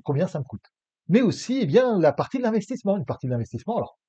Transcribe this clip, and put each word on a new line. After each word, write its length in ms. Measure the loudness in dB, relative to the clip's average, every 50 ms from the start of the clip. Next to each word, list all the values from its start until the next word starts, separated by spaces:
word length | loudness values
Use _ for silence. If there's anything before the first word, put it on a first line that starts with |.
| -4
combien 220 | -4 -2 -2 -2
ça 120 | -2 -4 -8
me 60 | -8
coûte ? 200 | -8 -12 -16 _ _ _ _ _ _ _ _ _ 2
Mais 120 | 2 4 4
aussi, 380 | 4 0 -2 -4 -4 -2 -2 0
eh 40 |
bien, 320 | 4 4 4 4 4 2 4
la 140 | 4 2 2
partie 240 | 2 -2 -4 -4
de 60 | -2 -2
l'investissement. 560 | 0 -2 -2 -4 -4 -8 -6 -2 -2 -2 -2
Une 80 | -2
partie 220 | -6 -6 -6 -4 -4
de 40 | -4
l'investissement, 460 | -4 -4 -6 -8 -10 -6 -6 -4 -4
alors, 180 | -6 -8 -10 _ _